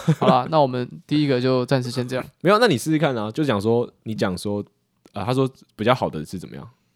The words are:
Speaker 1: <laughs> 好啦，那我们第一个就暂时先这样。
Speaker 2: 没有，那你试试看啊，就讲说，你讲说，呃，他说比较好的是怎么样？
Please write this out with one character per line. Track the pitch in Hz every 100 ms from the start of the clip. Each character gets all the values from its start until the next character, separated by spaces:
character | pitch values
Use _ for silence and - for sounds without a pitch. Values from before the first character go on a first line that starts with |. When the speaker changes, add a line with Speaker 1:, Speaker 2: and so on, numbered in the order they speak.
Speaker 1:
<laughs> | - 151
好 | 131
啦， | 127 127
那 | 160
我 | 135
们 | 127 123 156 -
第 | 151
一 | 147
个 | 127
就 | 127 127
暂 | 123 135
时 | 123
先 | 123 123
这 | 127
样。 | - _
Speaker 2:
没 | 165
有， | 208
那 | 240
你 | 123
试 | 156
试 | 156
看 | 156 120
啊， | 107
就 | 131
讲 | 147 104
说， | 107 117 113 _
你 | 113
讲 | 104 110 90
说， | 104 104 101 _ _ _ _
呃， | 101
他 | 101
说 | 131 131 - _
比 | -
较 | 110
好 | 127 87
的 | 78
是 | 76 92
怎 | -
么 |
样？ | 65 117 _ _